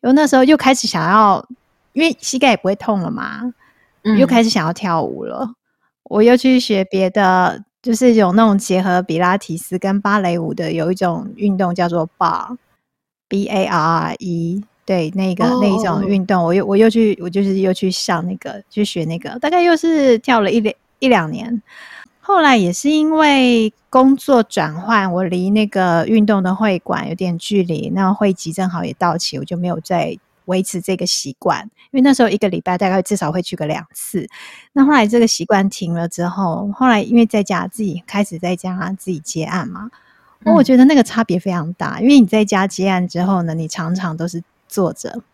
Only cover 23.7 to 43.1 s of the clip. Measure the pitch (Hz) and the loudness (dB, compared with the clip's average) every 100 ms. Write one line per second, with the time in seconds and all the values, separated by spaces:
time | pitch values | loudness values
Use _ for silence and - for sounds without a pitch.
23.7 | _ _ 254 262 269 - 262 220 - 156 | _ _ 4 4 4 2 2 2 -2 -4
24.7 | 156 190 226 190 175 185 180 185 208 214 | -4 -2 0 0 -2 -2 -2 0 0 0
25.7 | 196 185 170 - 220 208 208 185 185 214 | 0 2 2 2 2 4 2 0 0 0
26.7 | 180 - - - 170 185 170 - 202 175 | -2 -4 -6 -6 -6 -6 -6 -2 -2 0
27.7 | 151 156 175 190 196 208 185 165 160 185 | -4 -4 -2 0 2 0 -2 -6 -4 -4
28.7 | 175 165 156 175 165 - 135 147 175 180 | -4 -8 -4 -2 -2 -6 -8 -8 -6 -4
29.7 | 165 - 175 160 165 _ _ - 185 190 | -6 -4 -4 -4 -8 _ _ -4 -4 -2
30.7 | 180 170 185 185 - 143 131 - 156 208 | -6 -6 -4 -4 -4 -6 -6 -2 -2 -6
31.7 | _ _ - 262 269 233 208 202 180 175 | _ _ 2 4 4 2 2 0 -2 -4
32.7 | 180 196 190 180 202 156 170 180 180 151 | -2 0 0 0 -2 -2 -4 -6 -6 -6
33.7 | 156 160 - - 185 - - - - _ | -6 -8 -16 -8 -8 -8 -14 -20 -20 _
34.7 | - 277 294 208 240 226 - 170 202 196 | 2 4 6 4 4 2 0 0 0 0
35.7 | - 170 170 170 - 175 180 190 165 202 | -2 -6 -4 -4 -4 -6 -2 -4 -4 -6
36.7 | 202 254 220 196 240 226 220 196 180 180 | 0 2 2 2 2 2 0 -2 -4 -4
37.7 | - 208 160 - 202 202 165 175 180 185 | -6 -6 -6 -6 -4 -4 -4 -6 -4 -6
38.7 | 180 180 190 - 170 156 165 156 180 - | -6 -6 -8 -8 -8 -8 -8 -4 -4 -6
39.7 | 180 220 _ _ _ _ _ 311 330 262 | -10 -16 _ _ _ _ _ 0 2 4
40.7 | 254 262 294 226 - 226 180 196 175 160 | 6 6 6 2 -2 -2 -2 -2 -4 -6
41.7 | 180 151 - 226 285 208 220 208 202 190 | -8 -10 -2 4 6 6 2 2 0 -2
42.7 | - 190 185 180 | -2 -2 0 -2